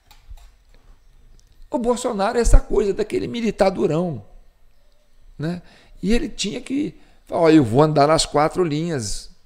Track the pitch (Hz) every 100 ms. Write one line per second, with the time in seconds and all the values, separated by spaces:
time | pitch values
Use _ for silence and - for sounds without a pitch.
0 | _ - - - - _ _ - - -
1 | _ - - - _ _ - 254 233 233
2 | 247 202 202 240 226 - - - 202 196
3 | 214 - - 240 226 - 196 190 202 156
4 | 180 127 - - - _ - _ _ _
5 | _ - - - 151 175 - - _ -
6 | 175 233 247 - 202 247 - 269 302 -
7 | - _ - - 165 160 120 120 156 151
8 | 143 160 - 147 156 175 175 147 170 151
9 | 104 - - -